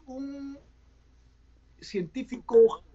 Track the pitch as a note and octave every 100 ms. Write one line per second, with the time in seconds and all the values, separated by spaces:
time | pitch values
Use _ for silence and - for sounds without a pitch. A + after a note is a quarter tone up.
0 | - C4 C#4 C#4 C#4 C#4 - - - -
1 | - - - - - - - - - G3+
2 | E3 C4 - B3 - A#3 A3+ - -